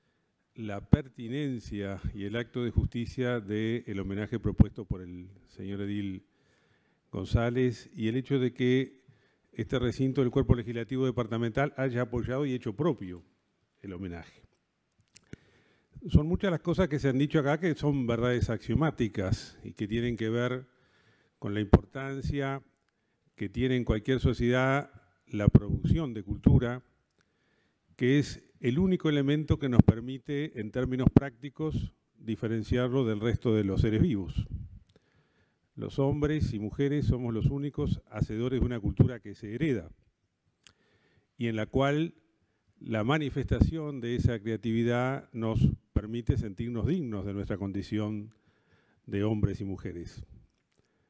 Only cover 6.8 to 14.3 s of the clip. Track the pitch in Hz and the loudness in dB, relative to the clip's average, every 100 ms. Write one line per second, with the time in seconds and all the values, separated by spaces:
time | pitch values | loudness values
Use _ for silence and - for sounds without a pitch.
6.8 | _ _ _ - 95 117 120 123 127 113 | _ _ _ -8 0 0 2 2 0 -2
7.8 | - 175 110 123 123 139 127 123 123 131 | -10 -4 -2 -2 0 0 0 0 2 2
8.8 | 131 - _ _ _ _ _ - - 135 | 0 -8 _ _ _ _ _ -8 -4 -2
9.8 | 120 110 131 131 123 139 127 123 110 117 | -2 0 0 2 2 2 4 4 2 -8
10.8 | 117 127 131 123 113 113 117 110 147 - | -4 -2 0 0 -2 -2 0 0 -2 -2
11.8 | 135 120 123 123 117 131 147 127 117 98 | -2 -2 -2 -4 -4 -2 -2 -4 -6 -2
12.8 | 165 120 95 87 - _ _ _ _ _ | -2 -2 -6 -12 -16 _ _ _ _ _
13.8 | 98 90 95 85 - | -12 -8 -8 -8 -14